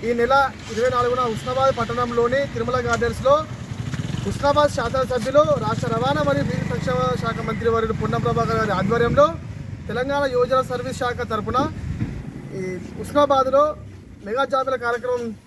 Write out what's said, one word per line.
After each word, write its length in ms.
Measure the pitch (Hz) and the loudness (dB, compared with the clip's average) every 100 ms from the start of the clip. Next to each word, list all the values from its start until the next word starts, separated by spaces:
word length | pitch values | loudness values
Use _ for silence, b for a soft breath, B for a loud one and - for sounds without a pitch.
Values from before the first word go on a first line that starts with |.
| 220 | 0
ఈ 20 | 240 | 2
నెల 160 | 240 269 269 214 - | 4 6 4 -2 -8
ఇరవై 180 | 214 247 | 0 2
నాలుగున 280 | 254 240 247 247 | 2 2 2 0
హుస్నాబాద్ 400 | 220 254 254 269 254 | -2 -2 2 2 2
పట్టణంలోని 600 | 226 233 240 233 233 262 277 | -2 0 0 2 2 2 0
తిరుమల 240 | 240 226 254 240 | -2 -2 0 0
గార్డెన్స్‌లో 480 | 233 233 220 254 294 320 - - - - - - - - | 2 0 2 4 4 2 -10 -10 -8 -6 -6 -6 -4 -4
హుస్నాబాద్ 460 | - 285 285 294 277 | 0 2 4 2 2
శాసనసభ్యులు, 680 | 240 262 247 254 226 277 311 277 214 | -2 0 0 -2 2 4 4 2 0
రాష్ట్ర 220 | 226 247 226 | -2 -2 0
రవాణా 260 | 254 294 285 | 0 2 2
మరియు 160 | 277 277 | 2 0
బీసీ 160 | 247 - | -2 -2
సంక్షేమ 280 | 247 - 254 254 247 | -2 -2 0 0 0
శాఖ 140 | 226 226 226 | -2 -4 -4
మంత్రి 200 | 220 226 226 | -2 0 2
వర్యులు 200 | 220 214 | 0 -2
పొన్నం 200 | 214 226 233 | -2 0 0
ప్రభాకర్ 340 | 233 226 226 | 0 2 0
గారి 120 | 214 185 | 0 0
ఆధ్వర్యంలో 460 | 190 233 233 - 285 - - - - - - | 2 2 2 6 4 4 -10 -12 -10 -12 -6
తెలంగాణ 340 | 220 254 285 285 247 | -4 -2 0 0 2
యువజన 260 | 247 262 254 | 2 2 0
సర్వీస్ 300 | 247 247 247 | -4 -6 -4
శాఖ 140 | 247 233 240 | -4 -2 -4
తరపున 280 | 220 208 233 302 311 - - - - - - - 190 | -4 -2 0 0 -2 -6 -4 -6 -6 -10 -12 -12 -8
ఈ 20 | 185 185 - - | -6 -8 -10 -10
హుస్నాబాద్లో 640 | - 294 285 277 262 269 302 302 - - - - 196 | -2 2 4 4 4 4 2 0 -12 -16 -18 -16 -8
మెగా 180 | 233 269 | -2 0
జాతర 220 | 269 262 262 240 | 0 -2 -2 -2
కార్యక్రమం 380 | 240 247 247 233 202 | -2 -2 -4 -4 -10